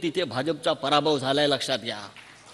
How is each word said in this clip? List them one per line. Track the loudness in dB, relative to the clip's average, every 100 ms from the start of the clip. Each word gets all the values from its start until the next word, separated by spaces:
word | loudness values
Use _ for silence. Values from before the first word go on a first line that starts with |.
तिथे | 0 -2
भाजपचा | -4 -2 -2 -2 0
पराभव | 0 2 4 4 2
झालाय, | 2 2 4
लक्षात | 2 0 -4
घ्या. | -4 -8 -10 -16 -20 -20 -20